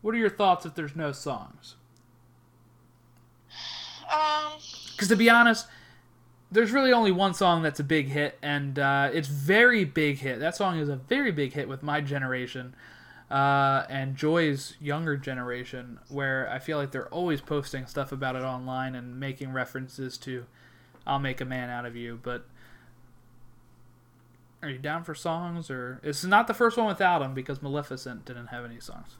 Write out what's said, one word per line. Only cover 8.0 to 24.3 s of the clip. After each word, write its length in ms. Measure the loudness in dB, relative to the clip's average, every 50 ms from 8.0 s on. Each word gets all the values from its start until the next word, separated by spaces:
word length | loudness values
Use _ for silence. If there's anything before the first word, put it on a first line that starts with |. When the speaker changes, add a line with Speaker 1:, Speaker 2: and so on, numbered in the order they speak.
| 2 0
Speaker 1:
hit, 300 | 0 0 -2 -2 -2 -6
and, 380 | -4 -2 -2 -2 -2 -2 -2 0
uh, 320 | 2 2 4 4 2 2 2
it's 140 | 0 -2 -2
very 560 | -4 -4 2 4 6 8 8 8 8 6 2
big 340 | 2 2 2 2 2 0 0
hit. 200 | -2 -4 -4 -2
That 160 | -2 -2 -2
song 240 | 0 0 0 0 0
is 100 | -2 -2
a 80 | -4
very 360 | -6 -2 -2 0 2 2 0 0
big 200 | 0 -2 -2 -2
hit 140 | -4 -6 -6
with 140 | -6 -8 -4
my 180 | -2 -2 -2
generation, 760 | -2 -2 -4 -4 -2 -2 -2 -4 -4 -6 -8 -10 -12 -12 -16 -20 -20 -20 -20 -20 -20 -20 -20 -20 -12 _
uh, 540 | 0 2 4 4 4 4 4 4 4 2 0 -2
and 280 | -4 -4 -4 -4 -4
Joy's 580 | -2 0 2 4 4 4 2 2 0 -4 -10 -14 -12
younger 360 | -6 -4 -4 -2 0 -2 -2
generation, 840 | -2 -4 -6 -6 -6 -6 -6 -6 -8 -8 -10 -10 -12 -12 -12 -16 -18 -18 -10
where 400 | -6 -4 -2 0 0 -2 -2 -4
I 100 | -6 -8
feel 180 | -6 -4 -2 -2
like 140 | -2 -4 -4
they're 160 | -6 -8 -6
always 320 | -4 -2 0 0 0 -2
posting 460 | -2 -4 -4 -4 -4 -4 -8 -8 -10
stuff 260 | -6 -6 -6 -6 -4 -6
about 240 | -6 -4 -4 -4
it 60 | -4 -4
online 520 | -4 -4 -6 -6 -6 -4 -4 -4 -4 -6
and 240 | -8 -10 -12 -10 -8
making 340 | -6 -6 -6 -8 -8 -6 -4
references 640 | -4 -4 -4 -6 -10 -10 -10 -10 -10 -10 -10 -10 -12
to 280 | -12 -10 -10 -10 -10 -12 _ -20 -20 -20 -20 -20 _ _ _ -14 -4
"I'll 140 | -4 -2 -2
Make 220 | -2 -4 -4 -4
a 40 | -6
Man 240 | -6 -6 -6 -6 -6
Out 160 | -8 -8 -8
of 120 | -8 -10
You," 240 | -10 -10 -10 -10 -10 -8
but 240 | -8 -8 -8 -8 -14 -20 -20 -20 -20 -20 -20 -20 -20 -20 -20 -20 -20 -20 -20 -20 -20 -20 -20 -20 -20 -20 -20 -20 _ -20 -20 -20 -20 -20 _ _ _ _ _ _ _